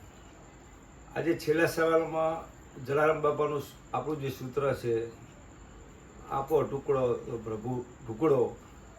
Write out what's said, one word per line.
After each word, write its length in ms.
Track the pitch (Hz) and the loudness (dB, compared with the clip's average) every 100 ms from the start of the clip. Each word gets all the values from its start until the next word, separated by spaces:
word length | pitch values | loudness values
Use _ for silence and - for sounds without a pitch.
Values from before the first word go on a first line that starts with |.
| - - - - - - - - - - - - | -20 -20 -20 -20 -20 -20 -20 -20 -20 -20 -10 -4
આજે 240 | 151 - | -2 0
છેલ્લા 260 | 151 160 165 | 2 4 2
સવાલમાં 920 | - 165 165 160 160 160 160 - - - - 131 | 2 4 4 2 0 0 -2 -8 -16 -18 -12 -2
જલારામ 360 | 143 156 151 | 2 4 4
બાપાનું 400 | 147 135 147 143 | 2 2 0 -2
સ-, 320 | - - - | -6 -12 -6
આપણું 280 | 131 135 147 | -4 -4 -4
જે 80 | 135 | -4
સૂત્ર 440 | - 127 143 139 | -6 -6 -2 0
છે, 340 | 120 120 113 117 - - - - - - - - - - - - | 0 0 0 -2 -8 -18 -20 -20 -20 -20 -20 -20 -20 -20 -18 -8
"આપો 340 | - 113 117 | -6 2 2
ટુકડો 500 | - 139 - 135 123 | 2 -2 0 2 2
તો 240 | 110 - 117 | 0 -4 -8
પ્રભુ 480 | 110 107 120 123 - - 117 | -6 -6 -4 -6 -6 -12 -12
ઢુકડો", 480 | 107 156 131 107 - - - - | 0 4 4 4 -2 -16 -20 -20